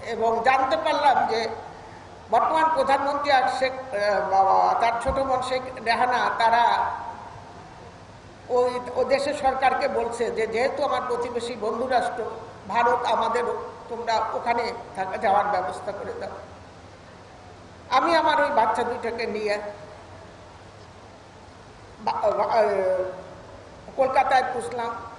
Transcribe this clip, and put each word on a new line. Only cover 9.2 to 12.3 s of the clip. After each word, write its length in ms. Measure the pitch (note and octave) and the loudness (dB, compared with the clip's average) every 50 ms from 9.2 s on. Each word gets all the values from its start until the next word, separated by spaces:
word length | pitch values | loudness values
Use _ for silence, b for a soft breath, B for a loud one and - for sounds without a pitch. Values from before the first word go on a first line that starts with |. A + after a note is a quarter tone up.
| C4+ D4 C#4+ | 2 -2 -4
সরকারকে 540 | - C#4+ C4 B3+ C4 C4+ B3+ B3+ - D4 C4 | 0 0 0 2 4 2 2 2 2 0 0
বলছে 420 | A3+ A3+ A#3 A#3 - - A#3 G#3 | 0 0 -2 -2 -2 -2 -4 -2
যে 160 | F#3+ G3+ A3 | 0 -2 -2
যেহেতু 380 | A3 - A3+ B3+ - - - C#4+ | -2 0 0 0 0 0 0 -2
আমার 180 | C4 C4 B3 B3 B3 | 0 0 -2 -2 -2
প্রতিবেশী 480 | A#3+ A#3+ A#3+ B3 A#3+ A#3+ A3+ A#3+ B3+ G#3+ | -4 -4 -4 -4 -4 -4 -6 -6 -6 -4
বন্ধু 260 | G3+ A3 A#3 A#3 C4 | -4 -4 -2 -4 -2
রাষ্ট্র 380 | B3+ C4 A#3+ - - - - A3 - | 0 0 0 0 0 -4 -4 -6 -8